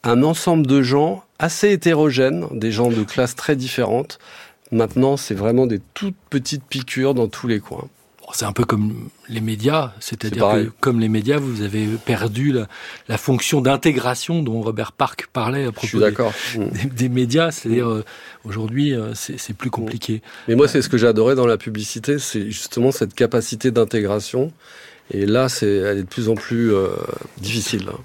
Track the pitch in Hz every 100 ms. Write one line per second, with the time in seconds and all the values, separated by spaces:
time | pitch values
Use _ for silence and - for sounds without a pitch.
0 | 120 120 147 165 - 165 139 139 123 139
1 | 156 190 _ _ 165 - 208 196 170 156
2 | 156 127 131 165 170 113 110 107 120 113
3 | 104 - 123 - - 143 127 - 113 117
4 | 147 - - - - _ _ 113 113 131
5 | 131 139 - 98 104 123 127 104 - -
6 | 202 185 _ 143 127 147 - 139 127 -
7 | 135 127 113 - 123 110 - 85 - _
8 | _ _ - - 104 98 120 107 107 117
9 | 113 _ - 113 110 107 120 156 131 107
10 | - 110 113 104 101 107 110 - 139 120
11 | 113 110 104 147 139 113 104 107 107 110
12 | - 113 110 107 143 127 104 - - -
13 | - 107 - 127 - 147 127 135 160 131
14 | 123 123 - 170 139 113 110 110 107 _
15 | 139 - - 131 113 135 135 107 107 -
16 | 107 107 117 - - 117 101 107 131 123
17 | 127 123 123 143 165 151 120 120 120 110
18 | 104 - - - 113 104 110 123 147 127
19 | 110 113 - - - 107 127 113 110 110
20 | - 110 - - - 117 143 147 127 123
21 | 117 110 113 131 123 107 - 107 107 117
22 | 113 143 - 110 104 104 - - 123 139
23 | 101 - 120 123 - 113 131 117 110 113
24 | 101 104 101 123 147 - - - - -
25 | _ 101 98 113 131 - 107 101 98 101
26 | 92 - 110 110 - 117 117 98 95 50
27 | 50 - - - 98 117 - 104 92 95